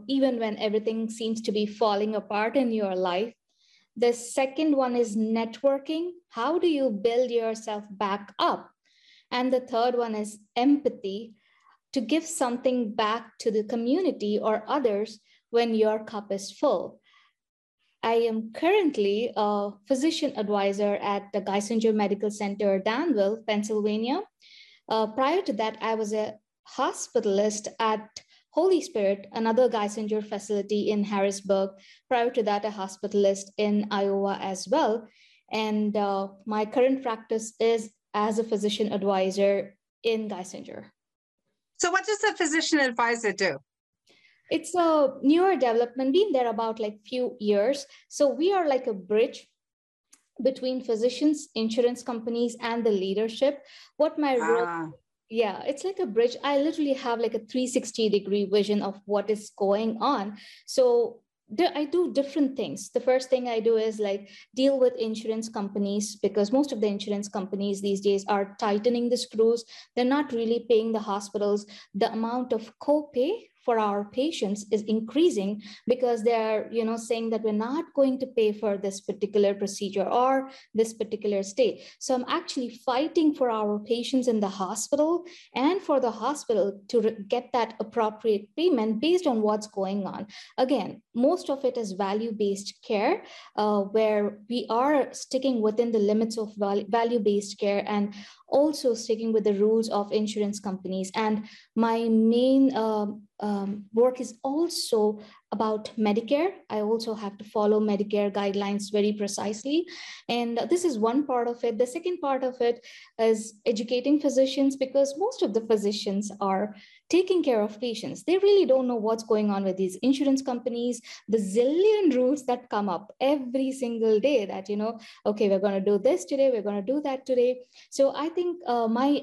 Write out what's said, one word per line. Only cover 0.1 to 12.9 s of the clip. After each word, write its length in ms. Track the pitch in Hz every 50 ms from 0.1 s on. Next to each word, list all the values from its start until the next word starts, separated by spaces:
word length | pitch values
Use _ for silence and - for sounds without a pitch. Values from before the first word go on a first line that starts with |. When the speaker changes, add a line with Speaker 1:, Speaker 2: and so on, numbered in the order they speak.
| 269 269 269 262 247 226
Speaker 1:
when 180 | 226 220 214 -
everything 520 | 220 214 208 214 214 226 220 226 226 220
seems 320 | 220 - 226 220 220 220 -
to 100 | - 202
be 140 | 214 214
falling 480 | 208 208 - 233 214 202 202 214 214 214
apart 420 | 208 208 - 214 208 214 233 220
in 140 | 277 254 233
your 240 | 220 220 208 190 185
life. 400 | 185 185 180 175 185 220 233 - _ _ _ _ _ _ _ _ _ _ _ -
The 160 | 214 240 240 233
second 640 | 233 - - - 277 269 269 269 320 311 311 285
one 200 | 269 262 247 240
is 200 | 240 240 220 208
networking. 960 | 220 220 220 220 226 226 226 226 - - 277 269 269 269 302 320 320 339 359 349 - _ _
How 280 | - 226 233 277 330 359
do 100 | 349 349
you 200 | 311 277 269 254
build 420 | 208 196 202 233 233 240 254 240
yourself 540 | 233 233 226 226 220 220 - 226 208 208 208 -
back 420 | 196 190 214 196 196 202 202 - - -
up? 320 | 320 339 220 220 - - _ _ _ _ _ _ _ _ _ _ _ - -
And 200 | 247 254 262 254
the 80 | 247
third 380 | 254 - 254 226 233 254 247 240
one 160 | 233 226 214
is 240 | 214 214 208 - - _ _ -
empathy, 760 | 240 247 285 285 285 - 240 214 - - 196 190 208 233 233 - _ _ _ _ _ _ _ _ _ _ _ -
to 80 | 269
give 240 | 220 208 294 320 320
something 680 | - - - 269 240 240 247 - 262 254 247 233 208